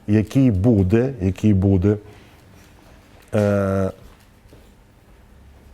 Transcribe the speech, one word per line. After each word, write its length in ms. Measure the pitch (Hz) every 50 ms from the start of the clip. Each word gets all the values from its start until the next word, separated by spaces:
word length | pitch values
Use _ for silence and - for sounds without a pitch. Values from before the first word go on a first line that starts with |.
| -
який 440 | - 104 110 101 - - 135 135 127
буде, 640 | 101 90 95 127 113 98 92 90 113 113 127 139 135 107
який 320 | 90 95 92 - - 107 101
буде, 440 | 95 95 101 98 92 90 101 104 104 - - - - - - - - - - - - - - - - - - - - - _ - - - - -
е, 560 | 107 104 101 101 101 98 95 98 98 95 95 - - - - - _ _ _ _ _ _ - - - - - - _ _ _ _ _ _ _ - - - - - - - - - - - -